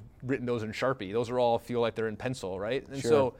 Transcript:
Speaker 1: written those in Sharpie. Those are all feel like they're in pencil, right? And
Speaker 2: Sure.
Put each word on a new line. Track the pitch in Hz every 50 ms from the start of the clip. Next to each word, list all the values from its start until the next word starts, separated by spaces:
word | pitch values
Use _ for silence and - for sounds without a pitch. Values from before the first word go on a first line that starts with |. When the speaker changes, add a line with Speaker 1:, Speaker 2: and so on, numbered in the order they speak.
| 104 - - -
Speaker 1:
written | 127 123 139 113 123
those | 123 120 113 107
in | 107
Sharpie. | 110 - 131 131 131 131 101 92
Those | 101 117 120 110
are | 127 123
all | 123 117 117 113
feel | - - 120 117
like | 117 113 -
they're | 117 110 110
in | 107
pencil, | 104 - 127 131 - - 92 95 92
right? | 101 113 131 139 - -
And | 135 139
Speaker 2:
Sure. | 123 120 151 143 131 120 -